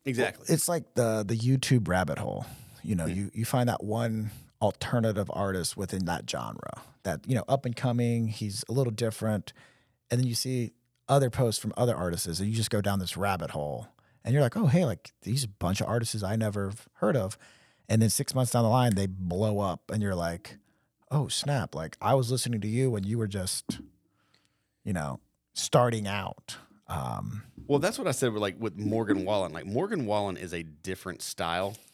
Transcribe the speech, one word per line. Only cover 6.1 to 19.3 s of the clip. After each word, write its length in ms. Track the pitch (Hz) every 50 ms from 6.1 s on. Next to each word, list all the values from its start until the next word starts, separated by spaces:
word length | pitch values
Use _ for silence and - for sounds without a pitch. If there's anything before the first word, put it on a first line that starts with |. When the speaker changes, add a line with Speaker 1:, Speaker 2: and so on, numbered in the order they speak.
| 85 60 57 -
Speaker 2:
genre 520 | - 65 58 53 50 50 50 - - - - - - _ -
that, 160 | 95 78 - -
you 80 | - 131
know, 80 | - - -
up 160 | 135 131 -
and 100 | 123 117
coming, 540 | - - 123 120 120 120 117 117 117 113 110
he's 340 | 107 - 110 104 98 113 - -
a 20 |
little 200 | 113 139 131 120 107
different. 580 | 101 117 110 - - 110 110 107 92 - - - - - - _ _ _ _ _ _ _ -
And 80 | 120 123
then 60 | 131
you 60 | 120 117
see 380 | - - 131 131 123 117 - - _ _ _ _ _ _ -
other 200 | 139 143 135 120
posts 320 | - - 127 113 107 -
from 120 | - 107 -
other 180 | - 123 120 -
artists 300 | - 92 87 82 87 - 90 80 85
and 100 | 98 107
you 60 | 110
just 140 | 113 110 -
go 100 | 117 104
down 200 | 98 101 98 98
this 180 | 90 - -
rabbit 340 | 87 98 101 95 82 80 80
hole 360 | - 76 73 73 67 58 - - _ _ _ _ _ _ -
and 100 | 113 127
you're 80 | 147
like, 140 | 135 117 -
"Oh, 80 | 220 220
hey, 180 | 135 131 180 180
like, 260 | 120 98 - - - - _
these 240 | - 98 120 139 131
bunch 360 | 101 101 - 92 87 101 -
of 60 | -
artists 360 | - 110 120 113 - - 107 104
I 120 | 92 110
never 320 | 113 110 104 98 101 98 98
have 180 | 104 - - - _
heard 220 | - 185 214 160
of." 200 | 123 92 98 - - - - - _ _ _ _ _ _
And 140 | - 110 110
then 80 | 113 104
six 240 | - - 143 - 135
months 180 | 131 127 - -
down 100 | 120 117
the 60 | 107
line, 260 | 117 127 123 120 101
they 100 | 95 98
blow 540 | 95 95 95 92 87